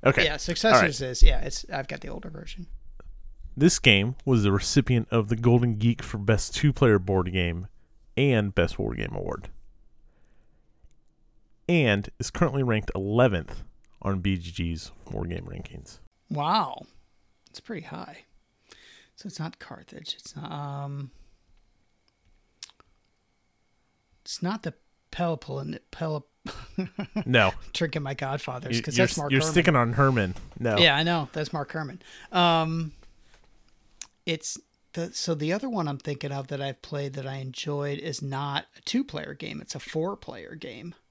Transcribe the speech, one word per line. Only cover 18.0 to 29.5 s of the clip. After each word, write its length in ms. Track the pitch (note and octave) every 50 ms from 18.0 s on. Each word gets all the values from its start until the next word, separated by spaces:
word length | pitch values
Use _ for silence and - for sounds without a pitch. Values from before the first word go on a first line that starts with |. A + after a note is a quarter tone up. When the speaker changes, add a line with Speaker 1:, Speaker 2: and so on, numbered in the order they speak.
| - - D3 - _ _ _ _ _ _ _ _ _ _ - - - - - - _ _ _ -
Speaker 2:
So 100 | - G3+
it's 100 | - -
not 200 | D#3 D#3+ - _
Carthage. 560 | - - - - - - - - D#3 - - -
It's 160 | - - -
not, 160 | C#3+ D3+ D3+
um, 600 | D#3 D3 C#3+ C#3+ C#3 C#3+ C#3+ C#3+ C#3+ C#3+ C#3 C3 _ - - _ _ _ _ _ _ _ _ _ _ _ _ _ _ _ _ _ _ _ _ _ _ _ _ _ _ _ - - _ _ - _ _ _ _ _ _ _ _ _ _ _ _ _ _ _ _ _ _ _ _ _ _ _ _ _ _ _ _
it's 180 | - - -
not 220 | - F3 G#3 A3 -
the 100 | F3+ - _ _ _ _ _ _ _
Pelopon-, 680 | - - F3 E3+ D#3+ C3+ - - C3+ C#3 C#3+ D3 - - _ _
Pelop-, 320 | - - E3 D#3+ D3+ D3+ C#3 _ _ _ _ - - - - - - -
<laughs> 480 | F#3 - _ - G3+ - - - -
Speaker 1:
No. 220 | - B2+ A#2+ G#2 F#2+
Speaker 2:
I'm 40 | - - - - -
drinking 300 | - E3+ D#3 - D#3+ C#3+
my 100 | C#3 C#3
Godfather's 640 | C3 C#3+ C3+ C#3 C3+ - - B2+ B2+ C3 B2+ A#2+ A#2
Speaker 1:
You, 40 |
Speaker 2:
'cause 160 | A2 - A#2+ A#2+
Speaker 1:
you're 100 | F#3+ F3+
Speaker 2:
that's 100 | - -
Mark 140 | D3 C#3+
Speaker 1:
you're 100 | C3 C3+
Speaker 2:
Herman. 100 | D3+ D#3+